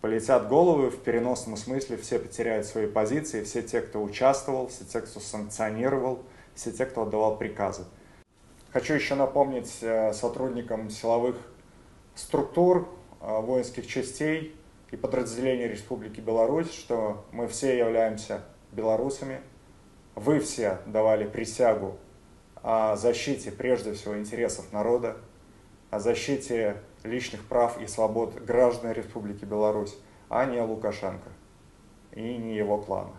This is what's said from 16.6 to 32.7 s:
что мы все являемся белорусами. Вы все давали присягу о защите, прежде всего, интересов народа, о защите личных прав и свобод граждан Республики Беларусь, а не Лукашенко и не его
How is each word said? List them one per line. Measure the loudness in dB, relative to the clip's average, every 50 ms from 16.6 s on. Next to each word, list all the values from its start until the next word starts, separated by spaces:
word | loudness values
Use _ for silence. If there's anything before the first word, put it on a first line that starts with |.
| 0 -2 -6
что | -12 -4 -2 -2 0 0 -2 -2 -6 -10 -12
мы | -6 -6 -6
все | -4 -4 -2 2 2 4
являемся | 4 4 4 4 4 4 2 0 -4 -6 -6 -6 -6 -6 -12 -20 -20 -20 -12
белорусами. | -8 -2 2 2 2 2 2 -2 -4 -4 -6 -8 -8 -10 -12 -18 -20 -20 -20 -20 -20 -20 -20 -20 -20 -20 -20 -16 -14
Вы | -2 2 4 4 4
все | 4 0 -2 0 0 0 0 0 -6
давали | -2 2 4 6 6 6 4 2
присягу | -2 -4 -6 -6 -6 0 4 6 6 6 4 0 -4 -6 -8 -16 -20 -20 -20 -20 -20 -20 -20 -20 -20 -20 -10 -2
о | 0 2 4 4 2 2
защите, | 4 2 2 2 2 0 -2 -4 -4 -4 -10
прежде | -8 -4 0 2 2 2 0 -6 -6
всего, | -6 -6 -6 -6
интересов | -6 -6 -6 -2 -2 -2 -2 -2 -4 -10 -6
народа, | -4 0 2 4 2 2 2 -2 -6 -8 -14 -20 -20 -20 -20 -20 -20 -20 -20 -20 -20 -20 -12 -6
о | -6 -2
защите | 2 2 0 0 0 -2 -2 -2 -2 -2 0 0 0 0 -2 -4 -12 -18 -20 -14 -8
личных | -6 -4 -4 -4 -6 -10 -12 -10
прав | 0 4 4 4 4 2 -4
и | -8
свобод | -8 0 0 2 2 2 0 -2 -2 -4 -10
граждан | -4 2 4 6 6 6 4 2 -4 -4 -4
Республики | -4 -6 -8 -10 -8 -8 -8 -8 -8 -8
Беларусь, | -4 0 2 2 4 2 2 -2 -4 -8 -14 -20 -20 -20 -20 -10 -2
а | 0 0 0
не | 2 0 -2
Лукашенко | -2 -2 -2 -2 -2 -4 -4 -2 -4 -6 -6 -6 -12 -16 -20 -20 -20 -20 -20 -20 -20 -20 -20 -20 -20 -20 -20 -20 -20 -16 -12
и | -10 -8 -6 -6
не | -6 -6 -4 -2
его | -2 0 2